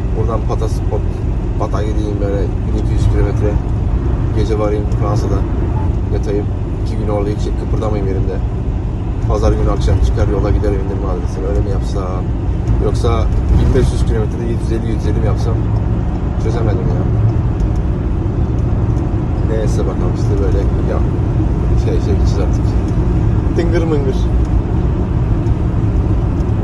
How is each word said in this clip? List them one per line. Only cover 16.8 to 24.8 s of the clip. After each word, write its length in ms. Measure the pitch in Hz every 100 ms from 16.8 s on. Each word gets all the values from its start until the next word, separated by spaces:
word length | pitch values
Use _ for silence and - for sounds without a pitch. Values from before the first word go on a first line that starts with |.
| - -
ya. 60 | - - - - - - - - - - - - - - - - - - - - - - - - -
Neyse 300 | - - - -
bakalım 240 | - 117 -
işte 140 | - -
böyle 140 | - - - - -
ya. 60 | - - - - - - - - -
Şey 100 | - 117
şey 100 | 120
gideceğiz 240 | - - - -
artık. 180 | - - - - - - - - - - -
Tıngır 260 | - -
mıngır. 360 | - 151 135 - - - - - - -